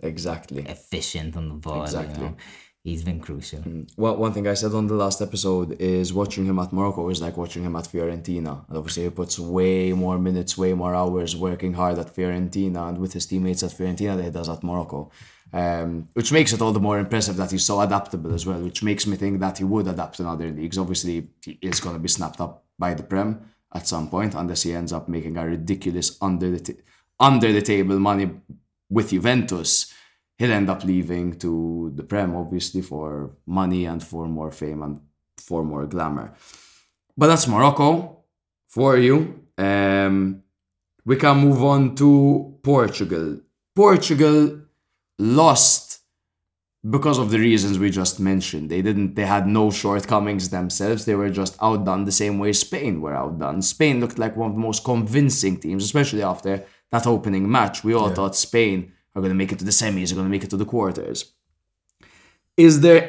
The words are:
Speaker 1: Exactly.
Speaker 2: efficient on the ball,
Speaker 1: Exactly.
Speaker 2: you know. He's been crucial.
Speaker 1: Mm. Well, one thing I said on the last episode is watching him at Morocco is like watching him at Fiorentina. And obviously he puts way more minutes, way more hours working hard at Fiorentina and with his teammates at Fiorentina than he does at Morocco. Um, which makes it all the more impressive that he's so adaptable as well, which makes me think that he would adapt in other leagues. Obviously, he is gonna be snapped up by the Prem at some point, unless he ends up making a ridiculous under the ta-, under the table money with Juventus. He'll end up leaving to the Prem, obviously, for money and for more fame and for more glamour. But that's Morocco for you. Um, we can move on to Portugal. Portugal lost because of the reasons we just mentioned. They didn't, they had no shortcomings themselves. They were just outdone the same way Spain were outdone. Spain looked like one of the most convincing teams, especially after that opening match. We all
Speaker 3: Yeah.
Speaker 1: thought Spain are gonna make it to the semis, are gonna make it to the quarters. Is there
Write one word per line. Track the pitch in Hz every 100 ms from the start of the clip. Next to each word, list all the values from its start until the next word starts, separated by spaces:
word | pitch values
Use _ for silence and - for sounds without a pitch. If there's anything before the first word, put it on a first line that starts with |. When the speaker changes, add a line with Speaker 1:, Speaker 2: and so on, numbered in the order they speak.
Speaker 1:
Exactly. | 80 80 87 80 - 69 71
Speaker 2:
efficient | - - 85 - 85 80 82
on | 80
the |
ball, | 76 78 76
Speaker 1:
Exactly. | 76 82 73 73
Speaker 2:
you | 78
know. | 82 - - - _
He's | 85 82
been | 85 82
crucial. | - 71 - 76
Speaker 1:
Mm. | 82 82 - -
Well, | 113 104
one | 110
thing | 104 101
I |
said | 98 107
on | 107 104
the |
last | 107 98 95
episode | 95 98 98 92 85 -
is | 92 92 90
watching | 92 98 -
him | 95 92
at | 90
Morocco | 92 98 92 85
is | 87
like | 85 82
watching | 85 87
him | 87 82
at |
Fiorentina. | 82 87 85 85 82 90 78 71 -
And | 78
obviously | 80 85
he | 87
puts | 90 87 -
way | 85 92 92 92 92
more | 92 90 90
minutes, | 92 90 90 -
way | 92
more | 92 90
hours | 90 90 90 82
working | 85 92 87 92
hard | 90 90 85
at | 80
Fiorentina | - 90 90 90 98 95 90 87
and | 90
with | 95
his | 90 -
teammates | 92 92 90
at | 90
Fiorentina | - 92 90 101 92
than | 87
he |
does | 82 82
at | 82
Morocco. | 87 87 80 71 73 - - _ _
Um, | 90 87 85 85 82 80
which | 120 113
makes | 156 139
it | 113
all | 110
the | 104
more | 104 104
impressive | 98 110 101 92
that | 92
he's | 95
so | - 101
adaptable | 101 101 - 85 80
as | 85 85
well, | 87
which | 87 -
makes | 107 101 104
me | 95
think | 101 98
that | 95 92
he |
would | 95 107 92
adapt | 87 80 -
in | 85
other | 80 82
leagues. | 76 82 92
Obviously, | 90 92 90 82 - _
he | - -
is | 92 -
gonna | 90 82
be | 85
snapped | - 80 -
up | 85 - _ -
by | 87
the | 78
Prem | - 95 107 110 - _ _
at | 87 -
some | 82 78
point, | 87 107
unless | 78 87 85
he | 87
ends | 85 82
up | 82 85
making | 82 78 82
a | 82
ridiculous | 82 82 95 92 90 - -
under | 98 87 90
the | 87
ta-, | - - _ _ _ -
under | 135 127 110
the | 104
table | 101 101 95 98
money | 101 98 92 85 - - _ _ -
with | 104 110
Juventus. | 92 117 127 95 90 82 - - - _ _ _ -
He'll | 120
end | 104 95
up | 92
leaving | 92 92 85 87 87 85
to | 87 82 82 85 82
the | 71
Prem, | - 104 92
obviously, | 87 82 90 - 92
for | 90 76 76 73 69 - -
money | 92 92 90 85
and | 85
for | - 82 82
more | 80 78
fame | - 76 76
and | 73 71 _ _ _ -
for | - 85
more | 78 73 73
glamour. | 85 80 69 55 - - - - _ _ _ _ -
But | 151
that's | 160 123
Morocco | 107 139 143 147 170 180 - _ _ _ _ _
for | 113 135 127
you. | 123 151 160 - _ -
Um, | 98 101 98 98 98 98 95 95 _ _ _ _ _ _ 113
we | 131
can | 147 139
move | 143 131
on | 139 139 131
to | 131 143 143 139 - - -
Portugal. | 139 139 107 - 87 85 80 - - _ _ 190
Portugal | 202 170 - 143 151 151 147 - - _ _ _ _ -
lost | 107 139 165 127 - - - - _ _ _ _ _ _ _ _ 110
because | 139 151 127
of | 110
the | 110
reasons | 117 110 101 95
we | 101
just | 95 90 -
mentioned. | 95 95 - 78 78
They | 90
didn't, | 101 101 98
they | 104
had | 98 101 95
no | 110 107
shortcomings | 95 101 101 - 107 104 98 92
themselves. | 92 90 - 101 113 113
They |
were | 101 101
just | 98 92 -
outdone | 110 107 95 95
the | 98
same | 95 104 101
way | 104
Spain | 98 - 185 135 82
were | 76
outdone. | 67 71 80 71 85
Spain | 95 - 156 123
looked | 120 -
like | 110 107
one | 113
of | 107
the |
most | 113 110
convincing | 127 117 107 139 139 - 98 90
teams, | 78 95
especially | 104 147 139 107
after | 95 90 98 98 - _ -
that | 117 120
opening | 110 104 95 98
match. | 127 104 -
We | 107
all | 113 104
Speaker 3:
Yeah. | 92
Speaker 1:
thought | 98 -
Spain | - 117 110 95 90 _ _
are | 98
gonna | 95
make | 95 95
it | 95
to |
the | 95
semis, | - 110 95 90
are | 95
gonna | 95
make | 98
it | 98
to | 101
the | 107
quarters. | 117 95 90 82 - - _ _ _ _ _ _ _ _ _ _ _ _ -
Is | 165 147
there | 170 165